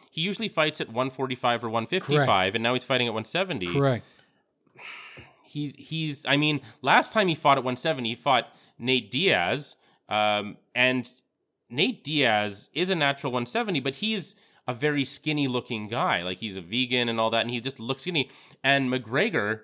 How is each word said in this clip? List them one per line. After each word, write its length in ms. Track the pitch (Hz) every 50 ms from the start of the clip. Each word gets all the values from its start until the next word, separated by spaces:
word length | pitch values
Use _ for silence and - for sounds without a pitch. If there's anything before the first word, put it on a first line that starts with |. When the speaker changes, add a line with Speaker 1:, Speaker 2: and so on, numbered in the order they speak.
| - _
Speaker 1:
He 100 | - 160
usually 260 | 160 196 196 - 220
fights 320 | 202 - 165 156 156 151 -
at 120 | 160 -
one 180 | 113 120 131 135
forty-five 540 | - - 135 127 127 - - 127 120 117 120
or 60 | 113
one 180 | 110 117 110
fifty-five, 400 | - 170 185 - - 143 151 139
Speaker 2:
Correct. 280 | - 107 95 92 95 98
Speaker 1:
and 60 | 113
now 120 | - 117 127
he's 100 | 127 -
fighting 240 | - 135 127 120
at 80 | 120 107
one 100 | 110 107
seventy. 480 | - - 165 196 185 160 110 90 - 175
Speaker 2:
Correct. 320 | 143 139 139 127 107 - - _ _ _ _ _ _ _ _ _ _ _ _ _ - - - - - - - - - - - _ _ _
Speaker 1:
He, 260 | - - 147 147 143
he's, 540 | 127 - - - 151 160 160 151 143 139 -
I 100 | - 135
mean, 240 | 143 151 151 151 139 - - - -
last 320 | - 135 170 247 - - -
time 140 | 220 202
he 80 | 185 160
fought 220 | 143 - 147 139
at 60 | 135 123
one 140 | 127 123
seventy, 320 | - - 165 151 135 120 113
he 60 | 117
fought 320 | - - 147 131 120 113 - - - _ _ _
Nate 320 | - 117 127 131 127 107 101
Diaz, 680 | 123 131 180 190 131 92 87 90 113 147 143 - - _ _ _ _ _ _ -
um, 480 | 104 107 107 107 104 104 104 104 - - _ _ -
and 340 | 123 123 127 127 127 117 - - _ _ _ _ _ _ _ _ _ _ -
Nate 340 | 113 131 175 254 226 - -
Diaz 680 | 143 156 147 135 120 107 104 104 104 98 98 - - -
is 180 | 143 180 185
a 40 | 190
natural 380 | 165 147 139 139 - - 135 120
one 140 | 123 120
seventy, 320 | - - 226 240 214 180 143
but 160 | 123 139 131
he's 400 | - - 214 220 196 147 - - _ _ _ _ _ -
a 80 | - 123
very 300 | 110 135 151 147 143 135
skinny-looking 840 | - - - - 151 151 147 143 135 123 123 117 - 123 107 104 101
guy. 340 | 110 127 170 180 123 90 87
Like, 140 | 92 95
he's 180 | - 113 107 95
a 60 | 95
vegan 480 | 87 85 107 123 127 123 127 123 120 120
and 100 | 117 113
all 100 | 113 113
that, 100 | 110 113
and 100 | 104 117
he 80 | 123 120
just 220 | 110 135 - -
looks 220 | 113 120 131 - -
skinny. 260 | 180 175 156 123 - - - - - - _ -
And 260 | 135 139 139 135 127
McGregor, 720 | 127 131 110 107 120 143 196 240 180 127 104 104 107 107